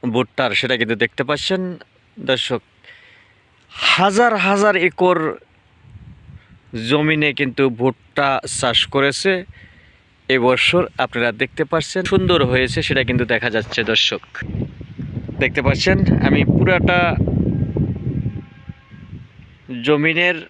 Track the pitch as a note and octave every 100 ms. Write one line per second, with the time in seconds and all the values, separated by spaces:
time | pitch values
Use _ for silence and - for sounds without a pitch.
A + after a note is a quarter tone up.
0 | C3 A#2 B2 - B2+ G2+ B2+ B2+ A2 A2+
1 | A#2 - C3 D3 - F#3+ F#3 E3+ - _
2 | _ - C3+ B2+ - A#2+ _ _ - -
3 | - - _ _ _ _ _ - - -
4 | F#3+ G3 A#3+ G#3+ F3+ G3+ G#3 F#3 F3 -
5 | F3+ F3 D#3 - _ _ _ _ - -
6 | - - - - _ - _ A#2 A2+ C#3+
7 | D3+ D#3 D3+ C3+ C#3 A#2 C3+ A#2 B2+ B2
8 | _ - C#3 C3 C#3+ - B2+ A2+ - C#3
9 | C#3 C3+ G3 F#3 F#3 - - - - _
10 | _ _ _ C3 B2+ B2+ - F3 D#3+ -
11 | B2+ A#2+ A#2+ A2 C3+ - D3+ E3 D3+ F#3
12 | F3+ F#3+ F#3 F3 C3 B2+ B2+ D3 D3+ C3+
13 | A#2+ B2 A#2+ A2+ A#2+ A2 G#2+ - A2 A2
14 | - A2 - - - - - - - -
15 | - - - - C3 - C3 C#3+ - F#3+
16 | F#3+ - - - - - - F3+ - F3+
17 | F3 - - - - - - - - -
18 | - - - - - - - - - -
19 | - - - - - - - B2+ A#2+ D3
20 | D#3 E3 F3 E3 -